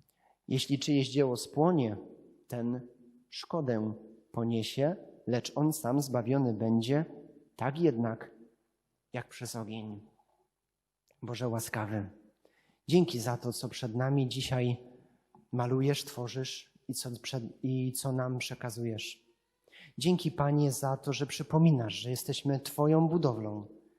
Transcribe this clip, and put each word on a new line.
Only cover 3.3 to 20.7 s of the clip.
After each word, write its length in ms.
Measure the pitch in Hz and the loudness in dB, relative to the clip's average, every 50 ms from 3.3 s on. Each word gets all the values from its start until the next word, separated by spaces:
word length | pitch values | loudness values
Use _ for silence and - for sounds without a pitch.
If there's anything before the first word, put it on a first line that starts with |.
| - - - - - 170 143 123 117 110 107 110 104 - - - - - _ _ | -16 -14 -8 -4 -4 -2 0 0 0 0 0 -2 -4 -6 -12 -18 -20 -20 _ _
poniesie, 640 | - 120 113 117 117 113 107 - - 131 139 156 190 - - - - - - | -6 -4 -2 0 0 0 -2 -2 0 2 2 2 2 -2 -8 -16 -20 -8 -2
lecz 240 | 113 120 120 - - - | 0 0 0 -2 -2 0
on 180 | 143 147 156 151 | 2 2 2 2
sam 280 | - - 117 131 143 | 0 -2 0 0 0
zbawiony 520 | 139 135 120 123 104 117 135 139 135 120 110 | 0 0 0 0 2 2 2 2 2 2 0
będzie, 520 | 101 113 113 113 113 110 123 139 151 165 - - - - - - - - _ _ | 0 2 2 2 2 2 2 2 0 0 -2 -8 -16 -20 -20 -20 -20 -20 _ _
tak 240 | - 117 135 139 165 | -4 -4 -2 0 2
jednak 520 | 175 151 120 113 117 113 113 110 - - - - - - _ _ _ _ _ _ _ _ _ _ _ _ - | 2 2 4 2 0 -2 -2 -6 -10 -16 -20 -20 -20 -20 _ _ _ _ _ _ _ _ _ _ _ _ -8
jak 160 | 123 117 - | -8 -8 -10
przez 260 | - - 123 113 - | -12 -12 -10 -8 -8
ogień." 460 | 117 107 104 110 113 107 107 104 104 - - _ _ _ _ _ _ _ _ _ _ _ _ _ _ _ _ _ _ _ _ _ _ | -8 -8 -8 -8 -10 -10 -10 -12 -14 -16 -20 _ _ _ _ _ _ _ _ _ _ _ _ _ _ _ _ _ _ _ _ _ _
Boże 280 | 123 113 120 107 127 120 | -10 -10 -6 -4 -4 -2
łaskawy, 600 | 110 117 117 - - 113 104 98 110 107 95 95 - - - _ _ _ _ _ _ _ _ _ _ _ _ | -2 -4 -4 -4 -4 -4 -4 -2 -2 -4 -4 -6 -10 -18 -20 _ _ _ _ _ _ _ _ _ _ _ _
dzięki 320 | - 151 180 170 170 - 117 | 4 4 4 4 4 0 -2
za 180 | 107 123 120 | -2 -2 -2
to, 160 | 117 - 123 113 | -2 -4 -6 -6
co 160 | - - 110 | -6 -8 -8
przed 260 | - - 131 113 110 | -6 -6 -6 -4 -2
nami 340 | 123 127 135 139 143 131 120 | 0 0 2 2 2 2 0
dzisiaj 640 | 117 131 127 - 131 127 123 123 120 - - - - - _ _ _ _ _ _ _ - _ _ | -2 -4 -4 -2 0 0 2 0 0 -2 -6 -14 -20 -20 _ _ _ _ _ _ _ -20 _ _
malujesz, 540 | 123 123 123 123 131 131 135 143 143 - - | -2 -2 0 2 2 2 4 2 2 0 -4
tworzysz 680 | - - 123 123 117 104 131 131 - - - - _ _ _ _ | -8 -8 -8 -8 -6 -6 -6 -6 -6 -8 -12 -14 _ _ _ _
i 60 | - 123 | -8 -8
co 160 | - - 127 | -6 -8 -8
przed-, 440 | 120 113 - - 135 127 117 - - - - | -10 -10 -8 -6 -6 -6 -6 -8 -8 -4 -2
i 300 | 131 131 131 127 131 127 | -2 0 0 0 -2 -2
co 180 | - - 135 | -2 -2 -2
nam 260 | 127 131 127 127 127 | 0 0 0 -2 -2
przekazujesz. 880 | 123 - - 127 - 127 120 107 120 117 117 110 104 - - - - _ _ _ _ _ _ _ _ _ _ - - - - _ | -4 -4 -6 -8 -8 -8 -8 -6 -4 -4 -4 -4 -4 -8 -10 -12 -16 _ _ _ _ _ _ _ _ _ _ -20 -20 -20 -16 _
Dzięki, 340 | - 127 175 180 170 - 156 | 0 2 4 4 4 2 0
Panie, 400 | - - 143 143 147 147 147 139 | 0 2 2 4 4 6 4 4